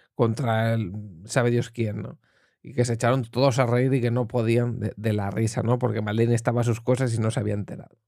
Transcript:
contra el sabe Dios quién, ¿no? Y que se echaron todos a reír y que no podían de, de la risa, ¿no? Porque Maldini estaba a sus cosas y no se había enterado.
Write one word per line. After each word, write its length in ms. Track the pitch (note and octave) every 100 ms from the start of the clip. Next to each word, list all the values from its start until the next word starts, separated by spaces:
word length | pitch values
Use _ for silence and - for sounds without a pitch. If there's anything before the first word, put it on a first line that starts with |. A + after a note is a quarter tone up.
| _ -
contra 580 | A2+ A2+ B2 A2 A2+
el 180 | A2+ G2 G#2 G#2 E2 G#2
sabe 260 | C3+ A#2+
Dios 180 | A#2+ A2+
quién, 320 | - A2 A2
¿no? 180 | - - _ _ _ _
Y 120 | -
que 120 | C#3 A#2+
se 80 |
echaron 300 | A2+ A#2+ C3
todos 360 | A#2 A#2 C#3 A#2+
a 60 | A#2+
reír 280 | A#2+ C3
y 80 | C3+
que 100 | A#2
no 160 | A#2+ A2
podían 520 | B2+ A2+ A#2 A#2+ A#2
de, 140 | G#2 -
de 180 | G#2+
la 160 | G#2 G2
risa, 340 | G#2+ A2+ -
¿no? 160 | A2+ B2
Porque 220 | A#2+ G#2+
Maldini 320 | G#2+ G#2+ A#2
estaba 280 | A#2 A#2 A#2+
a 20 |
sus 180 | A#2+ A2+
cosas 320 | - B2+ C3
y 60 | A2+
no 100 | A2
se 100 | -
había 140 | G#2
enterado. 440 | G#2 F#2+ - - _